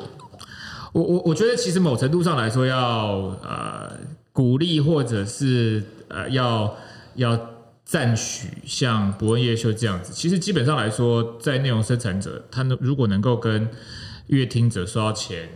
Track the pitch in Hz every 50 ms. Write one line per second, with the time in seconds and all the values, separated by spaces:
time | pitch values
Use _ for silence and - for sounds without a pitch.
0 | - - - - - - - - - - - - - - - - - - - 165
1 | 165 - 175 180 - 170 156 - 220 240 240 240 - 190 165 190 180 151 120 110
2 | 127 135 165 180 165 180 156 123 110 110 110 127 127 131 131 127 123 120 117 110
3 | 107 104 98 95 95 95 95 - - - - - - 53 - 52 52 50 - -
4 | - 135 156 - _ _ - - 131 123 127 139 170 175 160 151 139 165 123 117
5 | 123 117 113 101 98 107 - - 143 131 127 120 117 110 110 107 98 - - -
6 | - - - 95 - - 131 131 123 120 117 110 107 104 - - - - - -
7 | - - - 127 123 117 117 113 117 - - - - - _ _ _ - - 160
8 | 123 117 113 107 - - - - 90 - - - - - - - 139 123 113 107
9 | 101 98 98 - 110 107 113 120 123 117 113 113 - 113 104 - 117 107 92 87
10 | 87 - - - - 170 196 175 - 202 185 139 120 151 151 131 107 110 110 -
11 | 120 120 117 117 113 117 - - - 151 131 127 139 131 113 110 107 - 123 117
12 | - 101 90 98 98 - - - - - - 127 131 131 127 - 131 127 143 135
13 | 123 104 95 101 107 127 120 117 - 113 107 107 110 113 - - - - - -
14 | - - - - - - 139 135 127 - - 117 117 113 - 98 87 104 - 110
15 | 107 107 104 - - - 95 82 82 82 87